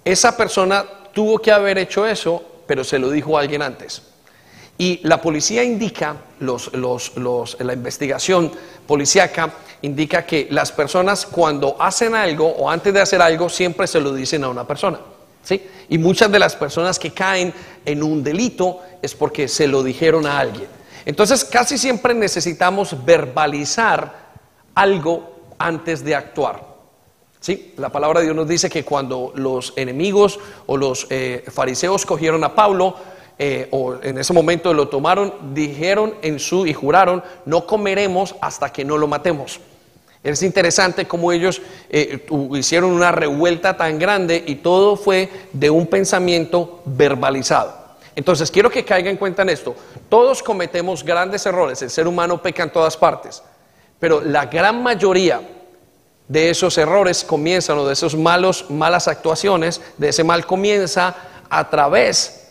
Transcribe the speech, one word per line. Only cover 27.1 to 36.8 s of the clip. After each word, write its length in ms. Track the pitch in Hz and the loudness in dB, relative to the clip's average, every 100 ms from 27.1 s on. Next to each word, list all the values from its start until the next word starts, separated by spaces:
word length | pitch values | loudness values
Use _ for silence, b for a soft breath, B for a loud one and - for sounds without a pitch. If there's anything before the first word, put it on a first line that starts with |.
| _ _ _ | _ _ _
¿sí? 320 | - 190 - - | -8 -8 -10 -10
La 120 | 131 | -6
palabra 320 | 143 147 165 | -2 2 2
de 60 | 160 | 2
Dios 100 | 156 | 0
nos 120 | 156 | 0
dice 200 | 170 185 | 0 -2
que 160 | 165 | -4
cuando 480 | 139 143 135 127 127 143 | -2 -2 -2 -6 -8 -4
los 360 | 135 131 123 - | -4 -4 -6 -6
enemigos 640 | 131 127 190 196 202 - B B - | -6 -2 0 4 2 0 B B -6
o 100 | 135 | -2
los, 300 | 135 127 - | -2 -2 -6
eh, 340 | 135 127 123 - | -4 -4 -6 -8
fariseos 520 | - 131 127 180 196 | -4 -2 0 0 0
cogieron 380 | - 156 160 160 | 0 0 0 0
a 120 | 151 | 2
Pablo, 420 | - 214 190 185 185 B B B - | 4 4 4 0 -2 B B B -6
eh, 280 | 143 127 127 | -4 -4 -4
o 240 | 135 127 127 | -4 -4 -6
en 160 | 135 131 | -8 -6
ese 140 | 135 | 0
momento 420 | 180 160 175 180 | 2 4 2 2
lo 140 | 156 143 | 2 0
tomaron, 640 | 139 151 185 202 - 139 | 0 0 2 0 -6 -8
dijeron 640 | 139 151 143 170 202 214 214 | -4 -4 -2 0 0 0 -4
en 180 | 160 147 | -6 -6
su, 260 | - 175 185 | -2 0 0
y 80 | |
juraron, 480 | 143 | -2